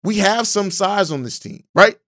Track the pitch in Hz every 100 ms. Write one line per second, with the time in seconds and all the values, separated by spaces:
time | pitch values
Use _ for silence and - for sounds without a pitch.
0 | 175 208 196 226 220 208 196 175 190 202
1 | 170 147 120 - - - _ 165 214 -